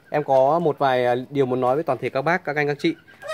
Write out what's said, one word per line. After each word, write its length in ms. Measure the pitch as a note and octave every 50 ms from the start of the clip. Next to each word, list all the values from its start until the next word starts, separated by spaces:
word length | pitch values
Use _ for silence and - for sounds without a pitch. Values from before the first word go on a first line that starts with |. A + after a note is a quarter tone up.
| _ -
em 140 | - D3+ C#3+
có 340 | - C3+ C3 C3 C#3 D#3 E3+
một 200 | F3 D3+ C#3 -
vài, 280 | C#3+ C3+ B2+ B2+ B2
à, 80 | B2 B2 B2+ B2+ -
điều 160 | C#3+ C#3 C3+
muốn 140 | B2 B2+ B2+
nói 140 | B2 B2 C3
với 100 | D3+ -
toàn 140 | - B2+ B2
thể 100 | C3 B2
các 140 | - C3
bác, 220 | C#3 D#3+ F3 F3+ -
các 120 | E3 C#3+
anh, 100 | D3+ D3
các 100 | C#3+ D3 -
chị. 140 | - E3+ - - _ - - - - -